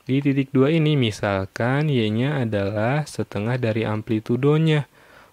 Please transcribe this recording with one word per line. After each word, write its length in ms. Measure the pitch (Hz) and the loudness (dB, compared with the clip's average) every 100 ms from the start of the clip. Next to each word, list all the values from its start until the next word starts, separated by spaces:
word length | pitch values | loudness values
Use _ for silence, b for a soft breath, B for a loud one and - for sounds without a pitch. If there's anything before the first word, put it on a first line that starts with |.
| - | -2
Di 160 | 131 | 0
titik 320 | 143 139 135 | 2 0 0
dua 160 | 131 131 | 2 4
ini 240 | 165 151 | 4 2
misalkan 960 | 151 117 104 104 98 95 - 117 139 156 | 2 0 0 -2 -2 -2 -4 -2 0 0
Y-nya 480 | 131 107 110 131 147 | 0 0 0 -2 -2
adalah 640 | 117 104 98 107 110 147 147 | -2 -2 -2 -2 -2 -2 -4
setengah 480 | - 107 101 107 123 | -6 -6 -4 -4 -2
dari 240 | 120 110 | -2 -2
amplitudonya. 1040 | 110 107 - 110 - 120 143 151 160 151 - B B B B | -2 -4 -2 -2 0 0 2 2 2 0 -2 B B B B